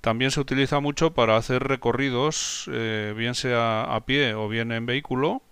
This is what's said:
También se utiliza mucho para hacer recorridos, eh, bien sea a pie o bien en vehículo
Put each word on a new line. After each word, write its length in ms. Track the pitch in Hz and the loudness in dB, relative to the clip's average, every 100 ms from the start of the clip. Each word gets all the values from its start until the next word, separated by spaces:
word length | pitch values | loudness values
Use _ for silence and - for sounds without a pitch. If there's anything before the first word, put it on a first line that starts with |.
También 280 | 113 113 131 | 0 0 0
se 100 | 143 | 0
utiliza 400 | 139 135 135 147 | 0 0 2 2
mucho 320 | 143 139 165 | 0 2 2
para 220 | 160 113 110 | 4 4 4
hacer 280 | 113 127 | 4 0
recorridos, 1040 | 131 131 120 117 139 123 147 156 - - - | 0 0 0 0 0 0 0 -2 -4 -6 -6
eh, 420 | 127 113 107 107 107 | -4 -2 -2 -4 -4
bien 160 | 117 | -4
sea 500 | 123 131 120 117 110 | -2 0 2 2 0
a 220 | 123 110 - | 0 -2 0
pie 300 | 139 135 107 | 2 2 0
o 120 | 107 | -2
bien 240 | 113 117 | -2 -2
en 140 | 113 117 | -4 -2
vehículo 560 | 127 - 127 147 254 _ | -4 -2 0 0 0 _